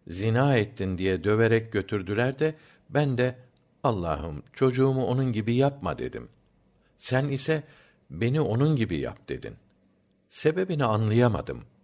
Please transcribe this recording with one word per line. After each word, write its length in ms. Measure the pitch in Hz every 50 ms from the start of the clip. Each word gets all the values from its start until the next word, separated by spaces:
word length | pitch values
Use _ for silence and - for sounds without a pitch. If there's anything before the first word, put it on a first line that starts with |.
| - -
zina 500 | 85 92 101 113 113 120 135 143 139 117
ettin." 400 | 104 - - - 98 92 92 85
diye 260 | 92 95 95 90 80
döverek 480 | 101 107 110 113 113 113 113 110 110
götürdüler 680 | - 104 95 - 110 104 92 87 104 104 120 127 135 -
de 160 | 156 156 156 - - - _ _ _ -
ben 280 | - 139 151 139 131 120
de, 220 | 123 127 123 - - _ _ _ _ _ _ _ -
"Allah'ım, 600 | 135 113 95 87 82 78 73 78 82 73 73 - _ -
çocuğumu 520 | - 135 131 123 127 131 135 131 131 131
onun 280 | 95 123 131 135 127 113
gibi 220 | 107 104 110 117
yapma." 420 | 123 135 143 139 139 - 87 73 -
dedim. 320 | - - - - 60 - _ _ _ _ _ _ _ _ _ _ _ _ _ _
Sen 300 | - - 127 131 139 143
ise, 360 | 139 135 - - 160 156 143 - - - _ _ _ _ _ -
"Beni 320 | - 82 107 117 131 156
onun 340 | 151 98 107 120 139 156 156
gibi 220 | 131 110 76 82 76
yap." 320 | 65 60 - - _ -
dedin. 260 | 67 - - 57 53 - _ _ _ _ _ _ _ _ _ _ _ _ _ _
"Sebebini 540 | - - - - - 185 190 185 180 147 139
anlayamadım." 800 | 113 107 107 113 107 107 117 123 120 104 73 - - 64 60 - - _ _